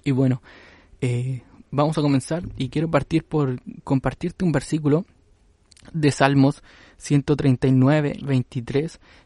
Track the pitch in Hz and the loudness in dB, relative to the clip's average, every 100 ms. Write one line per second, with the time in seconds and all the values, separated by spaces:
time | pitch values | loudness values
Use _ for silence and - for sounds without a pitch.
0 | - 127 135 127 - - - - _ - | -4 0 0 0 -6 -20 -20 -20 _ -6
1 | 123 120 127 127 - - - 131 151 156 | -4 -2 -4 -8 -12 -20 -8 -2 0 0
2 | 147 135 - 160 180 - 131 151 165 156 | 0 0 0 -6 -8 -8 -6 -4 -2 -2
3 | - 160 - 156 139 127 - - - 139 | 0 -4 -2 -2 -2 -4 -10 -12 -2 -2
4 | 131 127 175 - 185 147 - 156 147 147 | -2 -6 -8 -4 -2 -2 -2 -2 0 0
5 | - _ _ _ _ _ _ - - 160 | -2 _ _ _ _ _ _ -20 -12 0
6 | 147 - 139 139 135 - - - - _ | 0 2 4 4 4 2 -10 -20 -20 _
7 | - 143 135 143 - 123 135 131 131 151 | -2 0 0 0 2 2 2 4 4 4
8 | 147 - 143 131 123 131 117 135 160 - | 0 -6 -2 -2 -2 -8 -4 -4 -4 -8
9 | _ - | _ -20